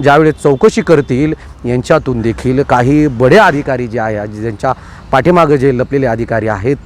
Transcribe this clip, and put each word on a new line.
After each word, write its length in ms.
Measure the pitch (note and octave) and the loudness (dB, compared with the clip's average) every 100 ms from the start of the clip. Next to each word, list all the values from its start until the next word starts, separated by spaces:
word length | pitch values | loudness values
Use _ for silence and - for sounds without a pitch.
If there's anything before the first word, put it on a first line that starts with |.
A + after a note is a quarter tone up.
ज्यावेळेस 320 | C#3 C#3+ D#3 C#3+ | 2 4 2 0
चौकशी 400 | D3+ C3+ G#3+ A3+ | 0 2 2 0
करतील, 520 | - D#3 C3+ B2+ D#3 D#3 - - A#2+ | 2 2 2 -2 -2 -6 -12 -12 -4
यांच्यातून 520 | B2 - D#3+ B2+ A#2+ | -4 0 -2 0 -4
देखील 420 | A2 A2 B2+ B2+ | -4 -4 -2 -2
काही 440 | C3+ B2 B2 D3+ D3+ | 0 0 2 2 0
बडे 300 | A#2 B2+ F3+ | 2 4 4
अधिकारी 500 | G3 D3 C#3+ C3 B2 | 4 0 -4 -6 -4
जे 140 | A#2 | -6
आहे, 260 | A2 G#2 G#2+ | -4 -6 -8
ज्यांच्या 460 | G#2+ A2 G#2 C3+ B2+ - - - | -8 -8 -4 -4 -4 -8 -20 -4
पाठीमागं 440 | C3+ C3+ F3+ E3 D3 | 0 2 2 4 2
जे 220 | C3+ B2 | 2 0
लपलेले 280 | A#2+ C#3 C3 | -2 -2 -2
अधिकारी 420 | A2+ A2+ A2+ G#2+ | -2 -2 -4 -2
आहेत, 280 | G#2 G#2+ C#3 | -4 -2 -4